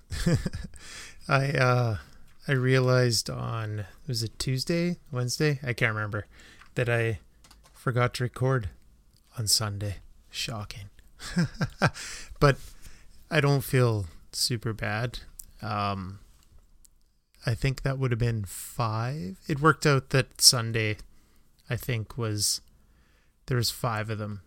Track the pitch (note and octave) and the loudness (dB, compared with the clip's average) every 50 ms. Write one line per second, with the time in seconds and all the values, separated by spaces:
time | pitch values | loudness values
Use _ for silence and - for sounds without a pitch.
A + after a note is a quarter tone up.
0 | - _ - - - F3 D#3+ - - - - - - - - - - - - - | -12 _ -6 0 2 2 2 2 0 -2 -6 -6 -10 -10 -12 -16 -16 -16 -16 -16
1 | - - - - - - C#3 C3+ C3+ C#3 C#3+ C#3 C3 B2 B2 B2 B2 A#2 G#2+ - | -16 -16 -16 -14 -4 0 2 2 2 2 2 4 4 4 4 4 2 0 -2 -4
2 | - - - - - - - - - - C#3 B2+ B2 C3 C3 C3 B2+ B2+ B2+ B2+ | -6 -12 -20 -20 -20 -20 -20 -12 -2 0 0 2 4 4 4 4 6 6 6 6
3 | B2+ B2 A2+ - - - B2+ B2 B2 B2 A#2 A2+ A2 G#2+ G#2 G#2+ G#2 - - - | 4 4 2 0 -2 -4 -6 -6 -6 -6 -6 -6 -6 -6 -6 -8 -8 -10 -14 -14
4 | - - B2 G#2+ A2+ G#2+ - - - C3+ C3 C3 - - E3+ E3+ E3+ F3 F3 - | -8 -6 -4 -4 -4 -6 -6 -6 -4 -2 -2 -2 0 0 0 0 0 0 -2 -4
5 | - - - B2 B2 B2 - - D#3 D3+ C#3+ C3+ - B2 A#2 - B2+ A#2 G#2+ G#2+ | -8 -8 -4 -4 -2 -2 0 2 2 2 2 0 -2 -4 0 2 2 0 2 0
6 | G#2+ G#2 G2+ G#2 G2 - - - - - - - - - - - B2 A#2 A#2+ A#2 | -4 -2 -4 -6 -6 -8 -16 -20 -20 -20 -20 -20 -20 -8 -2 -2 2 2 2 2
7 | A2+ A2+ G#2+ - - - _ _ - - - - _ - - - - - A2+ B2 | 2 0 -2 -4 -8 -16 _ _ -20 -20 -20 -20 _ -20 -20 -4 -4 0 2 2
8 | B2 A#2+ - - B2 A#2 - - B2+ C3 C3 B2+ G#2 F#2 - - - - - _ | 2 2 2 -2 -4 -4 -2 0 2 2 2 2 0 -4 -10 -12 -20 -20 -20 _
9 | _ - - _ _ _ - - G#2+ G2 - - A2 G#2 G2+ G2+ G#2 G2+ F#2+ - | _ -20 -20 _ _ _ -10 -6 0 0 2 2 0 -2 -4 -4 -4 -6 -6 -8
10 | - - - - _ - - - - - A#2 G#2 G#2 - - - G2+ - - - | -12 -18 -20 -20 _ -14 -10 -8 -8 -8 -8 -10 -10 -10 -12 -14 -14 -16 -18 -20
11 | - - - - - - - F3+ E3 - - - E3+ - - - - - - - | -20 -20 -20 -16 -14 -4 0 0 0 0 0 -4 -4 -4 -2 0 0 0 0 -2
12 | - - - - - - - - D3+ C#3+ C3+ - - - - - - - - - | -10 -12 -12 -12 -14 -16 0 4 6 6 6 4 -4 -14 -16 -16 -16 -18 -18 -18
13 | - - - - - - E3+ D#3 C#3 C#3+ C#3+ C#3 - - - C3 B2 A#2+ A2+ G#2+ | -20 -20 -20 -20 -8 0 2 4 4 6 4 2 2 2 2 4 4 4 2 0
14 | F#2+ E2 - - - - - - - - B2+ A2 - A#2 G#2+ - - G#2+ G#2 A2 | -2 -6 -10 -18 -20 -12 -4 -4 -2 -2 -2 -2 -4 -6 -6 -4 -4 -4 -2 -2
15 | A#2+ B2 - - - - - - - - - - - G#2 G#2+ G#2 G2+ G2+ G2+ G2 | -4 -4 -6 -10 -14 -14 -16 -18 -18 -18 -18 -12 -8 -6 -2 -2 -2 -2 -2 -4
16 | F#2 F2+ G2 G2+ - - - - - - - - - _ - - - - _ _ | -6 -10 -12 -14 -18 -20 -20 -20 -20 -20 -20 -20 -20 _ -20 -20 -20 -20 _ _
17 | _ _ _ _ _ _ _ _ - - A#2 - - C3+ C3 - - C#3 C3+ C3+ | _ _ _ _ _ _ _ _ -4 -4 -4 -2 -2 -2 -2 -2 -4 -4 -2 0
18 | C3+ B2 A#2+ A2 A#2+ A#2+ A2+ A2 G2+ F#2 - - - - - - A#2+ A2 A2 A2 | 0 0 0 2 2 0 0 -2 -4 -6 -10 -12 -14 -10 -4 -2 -2 -2 0 -2
19 | A#2 B2 C#3 D#3 F3 F#3 F#3+ - - - D#3+ C3+ D3 D#3+ D3 - - D#3 C#3 C3 | -2 -4 -6 -6 -8 -10 -12 -12 -6 -4 -2 6 6 6 6 6 4 4 4 4
20 | - - - C3+ B2 - - - - - - B2 A2+ A2+ A2+ A2+ A2 G#2+ G#2 - | 2 2 2 2 2 2 -2 6 6 6 6 6 0 -2 0 0 0 0 -2 -4
21 | - - - - _ _ _ - _ _ _ _ _ - B2 G#2+ - - B2 A2+ | -8 -18 -20 -20 _ _ _ -20 _ _ _ _ _ -6 -6 -4 -2 -4 -4 -4
22 | G#2 - - B2+ A#2 A2 G#2 G#2 G2+ - - - - - - _ _ _ _ _ | -4 -6 -6 -6 -4 -4 -2 0 0 0 -2 -2 -6 -16 -20 _ _ _ _ _
23 | _ _ _ _ _ _ _ _ _ - C3 A#2+ A2+ - - - - B2 A2 G#2+ | _ _ _ _ _ _ _ _ _ -2 0 0 0 0 -2 -2 -4 -4 -2 -2
24 | G#2+ A2 A2 G#2 G#2+ G#2 G#2 F#2+ - | -4 -4 -6 -6 -6 -8 -8 -12 -14